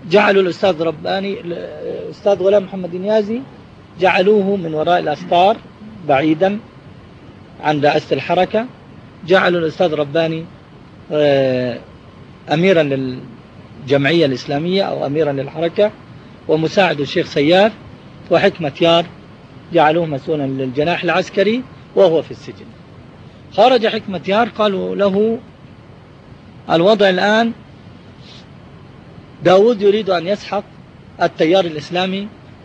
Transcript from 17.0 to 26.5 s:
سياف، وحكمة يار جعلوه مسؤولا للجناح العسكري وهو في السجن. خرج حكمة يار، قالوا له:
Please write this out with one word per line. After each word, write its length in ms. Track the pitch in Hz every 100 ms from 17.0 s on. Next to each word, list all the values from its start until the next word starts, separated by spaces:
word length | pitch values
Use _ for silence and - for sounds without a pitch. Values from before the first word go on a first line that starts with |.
| 139 185 151
سياف، 440 | - 143 185 214 - - - - - -
وحكمة 400 | 170 190 - 156 -
يار 240 | 165 170 175 - - - - - -
جعلوه 320 | 170 151 165 165
مسؤولا 380 | 139 - 151
للجناح 600 | 135 135 131 127 151 170
العسكري 600 | 175 170 175 - 196 233 254 - - -
وهو 260 | 190 160
في 100 | 127
السجن. 340 | 110 - 110 - - - - - - - - -
خرج 340 | - 233 254 214
حكمة 340 | 220 214 185 143
يار، 220 | 202 226
قالوا 460 | 226 214 190 180 185
له: 440 | 202 196 220 233 - - - - - - - - - - -